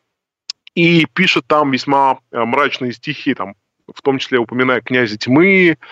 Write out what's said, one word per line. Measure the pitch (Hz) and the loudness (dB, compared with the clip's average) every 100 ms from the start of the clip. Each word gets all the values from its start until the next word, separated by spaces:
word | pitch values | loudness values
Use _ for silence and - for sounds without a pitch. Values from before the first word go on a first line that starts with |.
| _ _ _ _ - - - | _ _ _ _ -20 -20 -10
и | - 170 170 151 | 0 2 4 2
пишет | - 185 160 - | 0 0 -2 0
там | 151 143 | 0 2
весьма, | 127 143 139 135 123 _ | -2 0 2 2 0 _
э, | 120 | -6
мрачные | 113 131 139 - 127 | -2 0 -2 -2 -8
стихи, | 113 - 143 143 | -8 -10 -6 -4
там, | 123 95 101 _ _ - | -4 -8 -12 _ _ -20
в | - | -6
том | 139 135 | -4 -2
числе | - 123 | -2 -2
упоминая | 113 123 127 123 | -2 -2 -2 -2
князя | - 127 120 107 | -2 -2 -2 -4
тьмы, | - 135 190 190 175 156 - | 0 2 4 4 4 0 -8